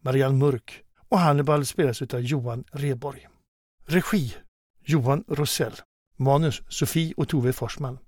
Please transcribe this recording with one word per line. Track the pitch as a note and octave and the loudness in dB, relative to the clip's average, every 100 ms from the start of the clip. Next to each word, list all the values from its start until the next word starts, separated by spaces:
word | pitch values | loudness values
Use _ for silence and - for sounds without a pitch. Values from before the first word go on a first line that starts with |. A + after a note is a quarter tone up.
Marianne | C3+ C3+ C3+ C3+ | 0 2 2 4
Mörk | C#3+ B2+ - - _ _ - | 2 0 -6 -20 _ _ 0
och | G3+ | 2
Hannibal | E3+ C#3+ D3 D3 C#3 | 4 4 4 2 0
spelas | - D3 A2+ | 0 0 0
utav | B2+ B2 | -6 -4
Johan | B2 C#3+ A#2+ A#2+ - | -2 -2 -4 -8 -10
Rheborg. | C#3 C#3+ B2+ C#3+ C3+ - _ _ _ _ _ - | -6 -4 -4 -6 -12 -20 _ _ _ _ _ -2
Regi, | E3+ - G#3 B2+ - - _ _ _ - | 0 2 0 -2 -6 -18 _ _ _ 0
Johan | D#3 B2 C#3+ - | 2 4 0 -2
Rosell. | C#3+ D3 - B2 - - _ _ _ | -2 -2 -2 -4 -6 -20 _ _ _
Manus, | C3 C#3+ D#3+ A#2+ - | 2 4 2 -2 -8
Sofie | - C#3 E3 D#3+ - | -4 -2 0 -2 -2
och | D3 | -2
Tove | D#3 B2 | 0 0
Forsman. | B2+ A#2 - C#3 B2 | 0 -6 -6 -8 -8